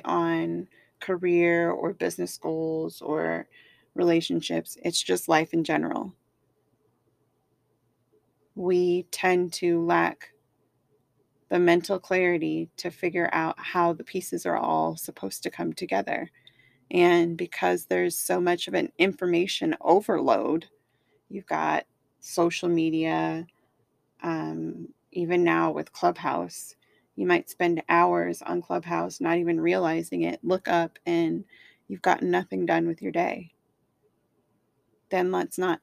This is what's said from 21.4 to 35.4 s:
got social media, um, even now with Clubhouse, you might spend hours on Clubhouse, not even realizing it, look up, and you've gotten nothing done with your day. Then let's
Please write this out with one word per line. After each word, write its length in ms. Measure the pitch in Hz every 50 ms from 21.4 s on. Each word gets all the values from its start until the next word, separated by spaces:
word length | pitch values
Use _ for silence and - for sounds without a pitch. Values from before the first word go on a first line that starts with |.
| 190
got 400 | - 151 156 160 156 156 151 - _ _ _ _ _ _ _
social 500 | - - - 180 170 170 170 - - 170
media, 760 | 170 165 160 160 160 160 160 160 160 160 160 160 160 160 170 - _ _ _ _ _ _ _ _ _ _ _ _ _ _ -
um, 640 | 175 165 160 156 156 160 165 160 160 - 175 170 - - _ _ _
even 320 | - 175 175 165 180 175 175
now 280 | 170 165 165 165 160
with 220 | 151 151 156 - -
Clubhouse, 800 | - - 175 170 - - 139 139 170 175 170 - - - - - _ _ _ _ _ _ _ _
you 100 | - 190
might 240 | 180 175 - - -
spend 320 | - - 175 170 170 160 -
hours 540 | - 170 170 175 180 175 175 170 175 175 -
on 200 | - - 175 175
Clubhouse, 600 | 170 - 175 175 165 170 170 165 170 165 160 -
not 160 | 175 165 170
even 240 | 175 170 170 170 165
realizing 640 | 160 170 180 190 175 160 160 165 165 - 185 175 165
it, 200 | 170 175 - -
look 240 | 170 185 185 -
up, 320 | - 180 170 165 165 - - _
and 400 | 170 170 170 170 160 170 180 196 - - - - - _ _ _
you've 140 | - 196 180
gotten 280 | - 185 - - - 180
nothing 360 | 175 180 185 - 190 185 175
done 220 | 170 170 165 170
with 140 | 170 165 -
your 120 | 196 185 160
day. 400 | 170 180 - - 190 175 165 _ _ _ _ _ _ _ _ _ _ _ _ _ _ _ _ _ _ _ _ _ _ _ _ _ _ _ _ _ _ _ _
Then 220 | 196 180 180 185
let's 260 | 185 180